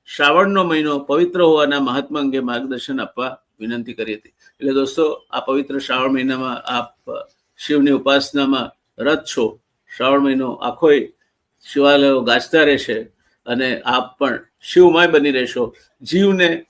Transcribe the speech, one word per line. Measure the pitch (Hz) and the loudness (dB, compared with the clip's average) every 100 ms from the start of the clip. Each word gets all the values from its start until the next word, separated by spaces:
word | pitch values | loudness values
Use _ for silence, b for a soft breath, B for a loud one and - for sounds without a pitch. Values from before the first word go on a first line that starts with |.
| - | -12
શ્રાવણનો | - 147 170 196 196 | -2 2 4 2 2
મહિનો | 175 156 151 143 | 0 0 0 -4
પવિત્ર | 143 151 175 180 | -2 0 0 2
હોવાના | 165 151 143 143 | 4 4 2 0
મહાત્મા | 127 135 143 147 | -2 -4 -4 -4
અંગે | 139 135 | -2 -2
માર્ગદર્શન | 123 120 135 123 - 131 | -4 -6 -6 -10 -8 -8
આપવા | 101 120 127 - _ - | -8 -8 -10 -10 _ -14
વિનંતી | 113 120 117 | -10 -8 -10
કરી | 113 110 107 | -10 -10 -10
હતી. | _ | _
એટલે | _ _ - 139 | _ _ -8 -2
દોસ્તો, | 135 135 160 151 - _ | 0 -2 0 -2 -4 _
આ | 139 | -8
પવિત્ર | - 139 139 139 | -4 -4 -4 -6
શ્રાવણ | 135 127 135 | -4 -2 0
મહિનામાં | 135 131 131 131 120 | 0 -2 -4 -6 -8
આપ | 123 123 - _ - - - _ _ - | -6 -8 -8 _ -14 -12 -14 _ _ -12
શિવની | - 147 139 | -2 2 2
ઉપાસનામાં | 135 135 139 - 143 139 135 117 - _ - | 2 2 0 0 -2 -2 -2 -4 -14 _ -6
રત | 135 151 - 135 | -2 -2 -4 -4
છો. | 110 - _ _ _ - | -4 -6 _ _ _ -4
શ્રાવણ | 131 139 | 0 2
મહિનો | 139 131 127 | 2 0 -4
આખોય | - - - 160 143 - _ _ _ _ _ - | -6 -8 0 2 2 0 _ _ _ _ _ -6
શિવાલયો | 143 143 143 139 131 | 2 4 6 4 2
ગાજતા | 117 120 - 160 | 2 0 2 2
રહેશે | 147 135 - 110 113 _ _ _ 120 | 2 2 -2 -8 -8 _ _ _ -6
અને | 120 127 120 | -4 -2 -4
આપ | 123 127 - - | -2 -2 -2 -4
પણ | 135 113 - _ | -4 -4 -10 _
શિવમય | - 180 175 165 170 | 2 6 6 6 4
બની | 156 143 | 4 2
રહેશો. | 131 120 127 117 - b b | 0 -2 -4 -6 -8 b b
જીવને | 120 180 196 185 170 165 | -4 0 2 2 2 0